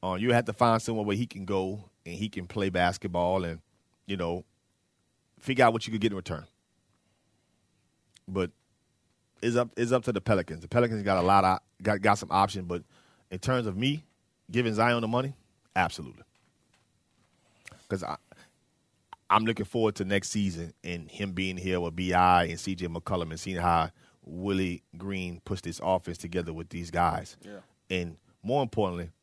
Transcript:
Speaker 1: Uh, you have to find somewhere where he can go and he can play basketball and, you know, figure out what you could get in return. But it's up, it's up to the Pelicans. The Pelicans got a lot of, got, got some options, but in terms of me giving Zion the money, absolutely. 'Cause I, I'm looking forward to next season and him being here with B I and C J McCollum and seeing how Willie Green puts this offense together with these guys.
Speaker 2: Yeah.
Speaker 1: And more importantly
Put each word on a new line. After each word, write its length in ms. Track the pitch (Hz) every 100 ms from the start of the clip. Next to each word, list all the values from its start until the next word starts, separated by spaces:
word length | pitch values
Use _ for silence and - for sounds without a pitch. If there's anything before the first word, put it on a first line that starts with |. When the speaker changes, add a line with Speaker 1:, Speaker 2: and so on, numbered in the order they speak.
Speaker 1:
Uh, 120 | 95 92
you 180 | 117
have 120 | 117 113
to 80 |
find 280 | 107 120 113
somewhere 240 | - 113 104
where 100 | 104
he 120 | 117
can 180 | - 95
go 400 | 98 95 101 95 _ -
and 100 | 85
he 120 | 107
can 200 | 98 90
play 220 | - 98
basketball 760 | 90 87 87 98 87 87 95 87
and, 160 | 80 _ _ _ _ -
you 100 | 98
know, 260 | 85 87 - _ _ _ _ _ _ _ _ _
figure 240 | - 131
out 80 | 120
what 140 | 113 110
you 80 |
could 80 | 110
get 100 | 110
in 40 | 98
return. 280 | - 80 - _ _ _ _ _ _ _ _ _ _ _ _ _ _ _ _ _ -
But 220 | 95 90 _ _ _ _ _ _ _ _ _
it's 140 | 117 120
up, 140 | 120 -
it's 140 | 120
up 120 | 123 117
to 60 |
the 100 | 101
Pelicans. 400 | - 104 85 82
The 60 | 85
Pelicans 360 | 120 120 113
got 140 | 101 95
a 40 |
lot 240 | 90 98 92
of, 140 | 92 _ _
got, 200 | 101 104
got 140 | 104 101
some 160 | 98
options, 340 | 95 98 98 90
but 180 | 87 - _ _ _ _
in 80 | 92
terms 300 | - 127 113
of 100 | 95
me 260 | 131 147 - _ _ _ _
giving 240 | 117 120
Zion 280 | 107 117 120
the 60 | 113
money, 260 | 120 131 139 _ _ _ -
absolutely. 480 | 85 - 62 - - _ _ _ _ _ _ _ _ _ _ _ _ _ - - -
'Cause 160 | 98
I, 140 | 87 76 _ - - _ _ _ _ _ _ - _
I'm 160 | 101 110
looking 200 | 113 101
forward 300 | 120 110 98
to 100 | 95
next 240 | 101 -
season 440 | 110 98 82 85 -
and 260 | - 87 76
him 220 | - 101
being 240 | 90 95 92
here 240 | 92 90
with 160 | 85 82
B 180 | 90
I 320 | 87 90 87 87
and 140 | 85
C 160 | - 90
J 120 | 87
McCollum 420 | 82 - 92 85
and 100 | 82
seeing 180 | - 90
how 320 | 87 85 80 _ _ _ -
Willie 580 | 82 98 95 95 87 _ 87
Green 420 | 95 98 90 87 -
puts 160 | 98
this 180 | - 85
offense 360 | - 92 - 85
together 340 | 87 90 85
with 180 | 80 85
these 220 | 87 85
guys. 460 | 87 85 85 - -
Speaker 2:
Yeah. 180 | - 101 - _ _
Speaker 1:
And 280 | 92 87 80 _ _
more 200 | 101 135
importantly 480 | 127 - 101 87 85 _